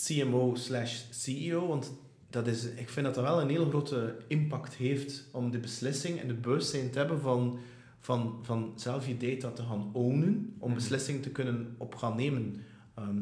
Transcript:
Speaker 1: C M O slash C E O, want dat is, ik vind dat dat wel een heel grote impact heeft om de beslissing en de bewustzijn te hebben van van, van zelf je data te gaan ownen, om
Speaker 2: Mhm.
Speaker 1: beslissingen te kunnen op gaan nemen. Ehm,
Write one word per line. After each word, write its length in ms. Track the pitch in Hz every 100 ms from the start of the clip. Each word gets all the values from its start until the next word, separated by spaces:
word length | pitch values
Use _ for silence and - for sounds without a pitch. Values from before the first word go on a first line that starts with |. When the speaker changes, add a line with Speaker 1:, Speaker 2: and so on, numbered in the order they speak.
| -
Speaker 1:
C 20 | 151
M 100 | 131
O 200 | 123 127
slash 480 | 120 - 127 117 - - -
C 20 | -
E 280 | 135 165
O, 120 | 170 175
want 260 | 147 120 - - - -
dat 160 | 123 120
is, 180 | 110
ik 240 | 117 - 120
vind 180 | - 139
dat 80 |
dat 100 | 123
wel 160 | 127 170
een 80 | 143
heel 200 | 160 156
grote 480 | 147 143 135 113 - -
impact 480 | 156 151 127 -
heeft 540 | - 127 139 - - -
om 180 | 131 120
de 80 | 120
beslissing 640 | 113 - 123 147 175 170
en 80 | 127
de 60 |
bewustzijn 560 | 113 117 143 - 143 127
te 80 | 123
hebben 220 | 143 160
van 380 | 135 123 123 123 - - - -
van, 340 | - 123 113 117
van 300 | - 113 110 -
zelf 300 | 123 135 127
je 100 | 120
data 340 | 123 131 123
te 120 | 117
gaan 280 | 120 104 101
ownen, 640 | 117 120 143 170 208 - -
om 100 | -
Speaker 2:
Mhm. 80 | 123
Speaker 1:
beslissingen 420 | 110 131 - 139
te 100 | 135
kunnen 440 | - 127 120 117 -
op 160 | 123
gaan 220 | - 120 110
nemen. 460 | 139 135 110 - - - -
Ehm, 220 | - 101 101